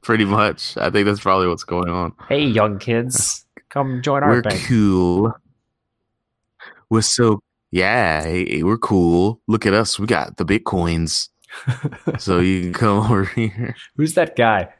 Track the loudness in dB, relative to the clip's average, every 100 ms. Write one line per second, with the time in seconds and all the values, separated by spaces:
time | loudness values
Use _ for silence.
0 | 0 0 2 2 0 -2 -10 -4 0 2
1 | 2 0 2 2 2 -2 -4 -4 -2 -4
2 | -6 -8 -4 -2 0 2 0 -2 -2 -2
3 | -2 -2 -2 -6 _ -20 _ -6 -4 -4
4 | -2 0 2 2 0 -4 0 2 4 4
5 | 2 2 0 -2 _ _ _ _ _ _
6 | _ _ _ _ _ _ -20 -20 _ 0
7 | 0 2 2 2 _ _ _ 0 2 2
8 | 2 0 -2 -4 -2 -2 0 0 0 2
9 | 4 4 2 -2 -2 0 2 2 0 -4
10 | -2 -2 -2 -6 -2 -2 0 -2 0 -2
11 | -2 -4 -8 _ _ -12 -6 -4 -6 -8
12 | -8 -6 -2 0 2 0 -2 -2 0 2
13 | 2 0 0 -2 -4 -4 -10 -10 -16 -4
14 | -2 0 -2 2 2 2 -2 _